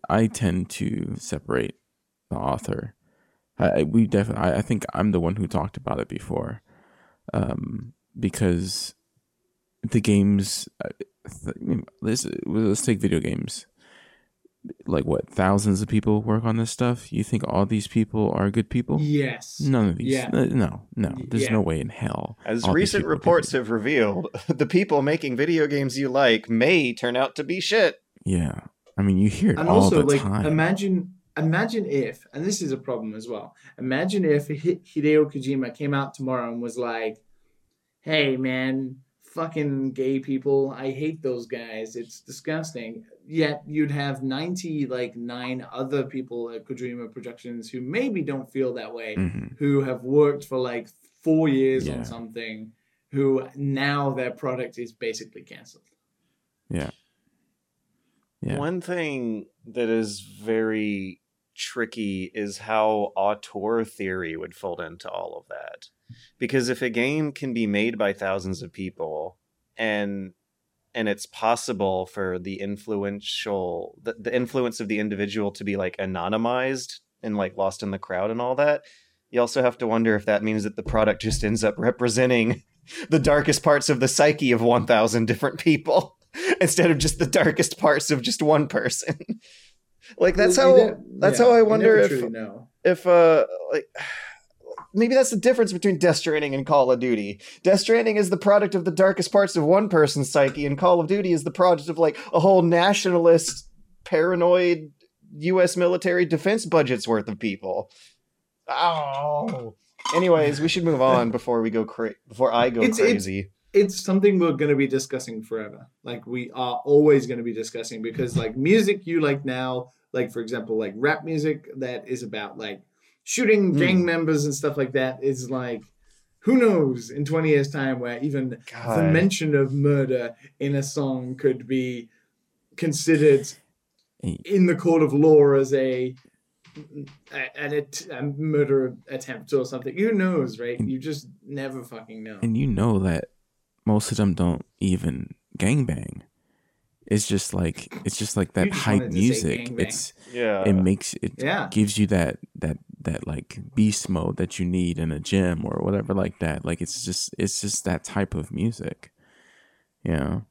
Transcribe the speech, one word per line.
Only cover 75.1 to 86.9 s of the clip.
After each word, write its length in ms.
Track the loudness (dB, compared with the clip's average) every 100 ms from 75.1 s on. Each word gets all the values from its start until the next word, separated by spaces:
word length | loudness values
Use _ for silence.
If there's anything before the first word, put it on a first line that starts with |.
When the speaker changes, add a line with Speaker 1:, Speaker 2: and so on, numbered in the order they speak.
| -4 -4 -2 -4
Speaker 3:
to 120 | -4
be, 120 | -6 -4
like, 200 | -4 -4
anonymized 1040 | -6 -4 -2 -2 -2 -2 -2 -6 -10 -16 _ _
and, 140 | -8 -4
like, 200 | -4 -2
lost 260 | -4 -2
in 80 | -8
the 80 | -8
crowd 320 | -6 -4 -4
and 100 | -4
all 140 | -4
that, 280 | 0 2 0 -4 _ _ _ _
you 100 | 0
also 220 | 0 2
have 160 | 0 2
to 80 | 0
wonder 280 | 2 2
if 120 | 2 2
that 180 | 2
means 180 | 0 -2
that 140 | -4 -8
the 60 |
product 400 | -2 2 2 0
just 200 | -2 -2
ends 220 | 0 2
up 100 | 0 2
representing 840 | -2 0 0 2 2 4 2 -2 _ _ _
<laughs> 220 | -14 0
the 80 | 2
darkest 440 | 4 4 4 2
parts 240 | 4 2 2
of 100 | 0
the 80 | 0
psyche 440 | 4 2 4 2
of 80 | 4
one 260 | 4 2 4
thousand 400 | 4 4 2 0
different 320 | 0 -2 0
people 580 | 2 2 4 0 0 _ _ -8
<laughs> 220 | -2 2
instead 300 | 2 4 4